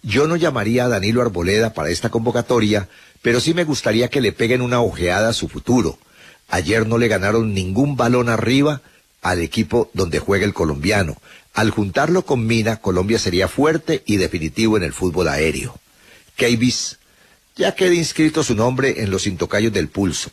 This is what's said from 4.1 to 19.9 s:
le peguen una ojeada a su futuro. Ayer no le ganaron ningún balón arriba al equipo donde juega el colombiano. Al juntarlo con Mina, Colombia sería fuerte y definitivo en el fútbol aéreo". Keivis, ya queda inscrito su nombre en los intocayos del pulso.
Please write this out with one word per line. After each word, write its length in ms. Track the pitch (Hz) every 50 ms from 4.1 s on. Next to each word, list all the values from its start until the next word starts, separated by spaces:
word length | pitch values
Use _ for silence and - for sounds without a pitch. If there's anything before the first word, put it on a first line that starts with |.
| - 143
le 100 | 123 101
peguen 300 | - - 117 113 127 127
una 180 | 123 123 123 120
ojeada 500 | 120 101 - - 87 87 90 98 110 113
a 40 | 117
su 160 | - - 80
futuro. 480 | - - - - 123 123 92 80 - _ _ _ _ - - - - _ _ _
Ayer 360 | - 87 78 85 107 113 110
no 140 | 107 117 117
le 80 | 120
ganaron 480 | 113 107 95 95 101 107 113 113 110 101
ningún 420 | 95 92 90 95 113 139 147 143
balón 320 | 127 120 117 123 123 120 120
arriba 520 | 113 107 - 113 127 135 143 151 143 139 _ - _ _ _ _ _ _ -
al 180 | 90 90 87
equipo 480 | 82 76 - 110 110 - - 120 110 - -
donde 240 | 92 95 85 76 73
juega 260 | - - 98 95 104
el 80 | 104 -
colombiano. 680 | - 87 78 71 69 73 95 107 101 95 78 73 - _ - - - _ _ _
Al 160 | - 110 107
juntarlo 540 | - 110 104 98 - 135 143 156 175 190 -
con 200 | - 143 123 113
Mina, 320 | 113 117 113 107 113 110
Colombia 400 | - - 101 90 90 92 104 113
sería 300 | 107 - 101 85 90 95
fuerte 560 | 92 - - 143 156 156 - - - 160 - _
y 120 | - 104
definitivo 600 | 98 90 78 - 87 78 71 - - 113 110 107
en 60 | 104 87
el 100 | 73 71
fútbol 360 | - 95 90 78 90 90 78
aéreo". 500 | 69 73 78 80 73 67 - - - - _ _ _ _ _ - - - _ _ _
Keivis, 640 | - 131 120 120 110 120 123 117 - - - - _ _ _ _ _ _ _ _ _ _ _ _
ya 180 | - 196 196 190
queda 220 | - 190 180 175
inscrito 480 | 170 160 - - - 156 156 156 160 147
su 100 | - 117
nombre 480 | 104 113 123 131 127 135 131 - -
en 80 | 110 98
los 160 | 95 92 -
intocayos 480 | 104 92 78 87 - - 101 110 117 101
del 140 | 95 78
pulso. 420 | 73